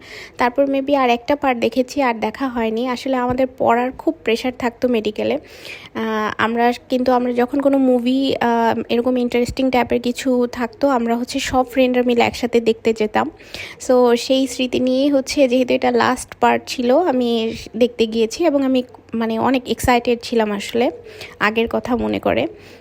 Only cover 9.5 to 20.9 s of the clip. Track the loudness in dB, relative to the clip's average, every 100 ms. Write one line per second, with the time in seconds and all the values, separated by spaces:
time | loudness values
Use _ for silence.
9.5 | -2 0 0 0 -2 -2 -4 -2 0 0
10.5 | -4 -8 -8 -4 -2 0 -2 -4 -6 -2
11.5 | -2 0 0 2 2 2 2 2 0 -2
12.5 | 0 0 0 -2 -2 -2 -2 -4 -6 -16
13.5 | -16 -16 -8 0 4 4 2 2 0 0
14.5 | -2 -2 0 0 2 2 2 0 2 2
15.5 | 4 2 0 2 2 2 0 -6 0 2
16.5 | 2 -2 -4 2 2 2 2 0 0 -2
17.5 | -6 -10 0 0 2 0 0 -2 0 2
18.5 | 2 2 0 -2 -10 -10 -4 -2 0 0
19.5 | 0 -2 -2 2 2 2 -2 -2 0 0
20.5 | -2 -4 -2 -2